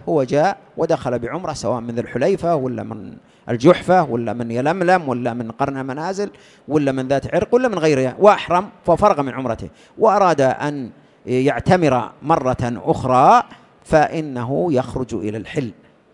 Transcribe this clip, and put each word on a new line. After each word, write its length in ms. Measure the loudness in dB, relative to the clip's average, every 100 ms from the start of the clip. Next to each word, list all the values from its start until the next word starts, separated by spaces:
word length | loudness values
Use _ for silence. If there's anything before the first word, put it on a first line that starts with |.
| -2
هو 140 | -2
جاء 340 | 0 0 0 -2 _ -4
ودخل 420 | -2 -2 -2 -4
بعمرة 340 | -4 -8 -8
سواء 260 | -6 -4 -4
من 140 | -4 -6
ذي 60 |
الحليفة 540 | -6 -2 0 0 0 -2
ولا 280 | -2 -6
من 300 | -8 -12 -14 -18 _ _ -6
الجحفة 540 | 2 4 4 4 2
ولا 300 | 2 -2 -4
من 180 | -6 -6
يلملم 580 | -2 -2 0 2 2 0
ولا 240 | -4 -4
من 180 | -4 -8
قرن 340 | -6 -4 -4 -8
منازل 440 | -8 -6 -6 -8 -10 -20 _ -4
ولا 240 | -2 0
من 160 | -2 -2
ذات 280 | -2 -2 -2
عرق 200 | 0 0
ولا 120 | 0
من 120 | 0
غيرها 360 | 2 2 0 4
وأحرم 500 | 4 4 2 -2 -2 -4 0
ففرغ 360 | 4 4 2
من 120 | -2
عمرته 360 | -4 -4 -6 -8 -18 _ 0
وأراد 440 | 2 4 4 4
أن 480 | 2 0 -4 -6 -10 -14 _ _ -4
يعتمر 840 | 0 0 0 2 4 4 2 -2 -6
مرة 360 | 0 0 0 -2
أخرى، 840 | -4 -4 -2 -2 2 4 6 6 2 -8 _ _
فإنه 840 | 0 2 2 -2 -8 -8 -4 -2 0
يخرج 400 | 0 -2 -6 -6
إلى 240 | -6 -6 -6
الحل. 340 | -8 -6 -6 -8 _ _ _